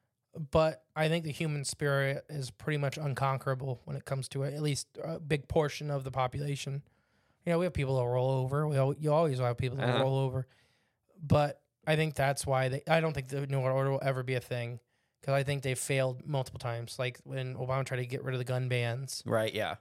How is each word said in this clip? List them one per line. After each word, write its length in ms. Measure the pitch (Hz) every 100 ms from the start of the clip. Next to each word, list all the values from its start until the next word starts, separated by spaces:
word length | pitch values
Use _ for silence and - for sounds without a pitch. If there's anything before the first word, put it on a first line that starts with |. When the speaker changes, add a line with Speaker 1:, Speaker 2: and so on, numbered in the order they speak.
| _ _ _ - 143
Speaker 1:
but 340 | 160 160 143 _ 156
I 120 | 156
think 140 | 170
the 80 | 160
human 340 | 135 151 147 135
spirit 600 | - 143 139 135 139 -
is 220 | 151 123
pretty 260 | - - 147
much 200 | 139 156
unconquerable 840 | 147 123 139 135 139 131 135 123 -
when 100 | 135
it 80 | -
comes 220 | 135 127
to 140 | 139
it, 100 | 143
at 80 | 147
least 260 | 151 135 - -
a 160 | 160 165
big 280 | 147 147 -
portion 420 | 165 147 - 147
of 140 | 143
the 80 | 131
population. 720 | 135 127 143 143 139 139 139 - _ _ _ _ _ 175
You 80 |
know, 60 | 170
we 60 | 180
have 80 |
people 240 | 143 135 131
that 80 | 120
roll 260 | 123 131
over. 360 | 131 123 143 151
We 80 | 135
al-, 160 | 135
you 180 | 143 151
always 260 | 151 165 127
have 180 | 123 120
people 200 | 131 135
that 120 | 120
Speaker 2:
Uh-huh. 140 | 120
Speaker 1:
roll 140 | 135 135
over. 260 | 135 131 - _ _ _ _ _ _ -
But 400 | 147 151 147 - _ _ -
I 80 | 156
think 180 | 156 143
that's 300 | 135 139 143
why 220 | 131 131
they, 140 | 135 -
I 120 | 165
don't 140 | 160
think 160 | 139 131
the 180 | 139 139
New 140 | 139
World 140 | 131 135
Order 160 | 135
will 100 | 135
ever 180 | 135 131
be 120 | 123 127
a 60 |
thing, 380 | - 123 117 120 _ _ _ _
'cause 120 | -
I 100 | 139
think 200 | 135 143
they 100 | 135
failed 520 | 127 - 135 131 123 147
multiple 340 | 139 127 -
times. 400 | 123 117 113 -
Like 200 | 127 -
when 320 | - 135 127 127
Obama 300 | 131 135 131
tried 120 | 127
to 80 | 123
get 180 | 139
rid 120 | 131 127
of 40 |
the 60 | 123
gun 220 | 127 127
bans. 560 | 123 117 120 135 - 113
Speaker 2:
Right, 280 | 110 110
yeah. 220 | 107 90 85